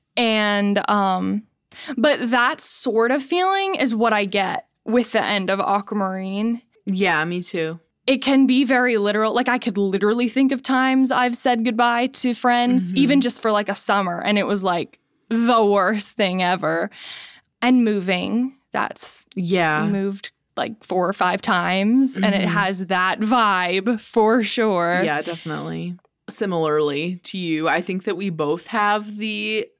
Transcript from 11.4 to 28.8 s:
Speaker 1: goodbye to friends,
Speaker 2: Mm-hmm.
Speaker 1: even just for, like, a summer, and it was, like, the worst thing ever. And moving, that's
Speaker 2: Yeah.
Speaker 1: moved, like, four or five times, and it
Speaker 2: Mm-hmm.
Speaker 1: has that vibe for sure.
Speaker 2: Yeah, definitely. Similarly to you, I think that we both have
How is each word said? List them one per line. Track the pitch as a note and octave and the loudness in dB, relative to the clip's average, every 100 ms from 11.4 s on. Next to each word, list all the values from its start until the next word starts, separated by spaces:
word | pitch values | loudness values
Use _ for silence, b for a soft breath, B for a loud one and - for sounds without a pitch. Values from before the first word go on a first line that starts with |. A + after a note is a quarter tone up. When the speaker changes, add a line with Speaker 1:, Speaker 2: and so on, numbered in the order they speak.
| C4 A#3+ | 0 0
Speaker 1:
goodbye | A#3 A3 A#3+ A#3+ B3+ | 0 2 2 2 -2
to | - B3+ | -2 -4
friends, | A3+ B3 A#3+ A#3+ B3+ F3+ | 0 2 2 2 2 2
Speaker 2:
Mm-hmm. | F#3+ | 2
Speaker 1:
even | C4 C#4 | 4 4
just | A#3+ - | 2 0
for, | A3+ | 0
like, | G#3 G#3 | 0 0
a | G3 | -4
summer, | - G3+ F#3 F3 | 0 0 0 -4
and | - G#3 | 0 0
it | E3+ | 0
was, | G3+ | 0
like, | F#3+ F3 - - _ _ - | 0 -2 -4 -12 _ _ -4
the | A3+ A#3 A#3 | 0 4 4
worst | G3+ G3+ F#3 G#3 - - | 4 4 2 0 -4 -2
thing | G3 F#3 | 0 0
ever. | F3+ F#3 D#3 E3 G3+ B B B B B _ _ | 0 0 -2 -2 -4 B B B B B _ _
And | A#3+ B3+ | 2 4
moving, | A3 G#3 F#3 F3+ F#3 A3 C4 - _ | 4 0 0 -2 -2 -2 -4 -8 _
that's | - - - - - - G3 | -6 -4 -6 -10 -12 -10 -6
Speaker 2:
Yeah. | F3 F#3 D#3+ D3+ G#3 | 0 2 2 2 0
Speaker 1:
moved, | G3+ G3 G3 - - _ - | 0 -2 -6 -12 -16 _ -8
like, | F3+ A3 | -6 -8
four | - F3+ F3+ | -4 -2 0
or | |
five | - F3+ F#3+ | 0 0 0
times, | - F3+ F3 F#3+ G#3 C4 C4 C4 | 0 0 0 0 2 2 2 0
and | F#3+ | 0
it | G3 | 2
Speaker 2:
Mm-hmm. | F#3 E3+ | 0 0
Speaker 1:
has | F#3+ F#3+ F3+ | 0 -2 -2
that | F#3 F#3 - | 0 0 0
vibe | G#3+ B3 G#3 F#3 F3+ F#3 G3+ A3 | 0 2 2 2 0 0 0 -4
for | - A3+ G#3+ A#3+ | -2 2 4 4
sure. | G#3 - A3 F3+ E3+ F3+ | 2 0 2 2 2 2
Speaker 2:
Yeah, | E3+ D3 | 0 -2
definitely. | D#3+ E3 E3 D3+ D#3 E3 E3+ F3 _ _ - | -4 -8 -8 -8 -8 -8 -8 -10 _ _ -12
Similarly | - G3+ E3+ D#3 D3+ D3 C#3+ E3+ F3+ | -6 -2 0 2 2 0 -2 -4 -6
to | - F#3+ | -8 -6
you, | E3+ D#3 D#3+ | -2 0 0
I | D#3+ | 0
think | E3+ F#3 | -2 -4
that | G#3+ F3+ | -4 -4
we | G3+ | -4
both | D#3+ D3 E3+ - | -2 -2 -2 -4
have | A#3 | -2